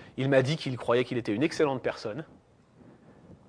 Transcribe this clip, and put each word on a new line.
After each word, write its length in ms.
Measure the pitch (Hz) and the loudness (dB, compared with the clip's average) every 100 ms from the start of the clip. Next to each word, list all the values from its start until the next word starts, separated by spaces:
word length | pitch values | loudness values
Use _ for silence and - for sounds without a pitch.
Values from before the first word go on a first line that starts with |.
| - - | -14 -4
Il 120 | 135 | 4
m'a 140 | 135 | 4
dit 120 | 123 160 | 4 0
qu'il 220 | 139 120 | -4 -6
croyait 260 | - 123 | 0 2
qu'il 140 | 127 123 | 2 -2
était 160 | 110 | -2
une 80 | 104 | 0
excellente 400 | 156 - 151 127 | 0 2 0 0
personne. 440 | 120 - 113 123 - - _ _ _ - - - - - - - | -4 -6 -8 -10 -12 -18 _ _ _ -20 -20 -20 -20 -20 -20 -20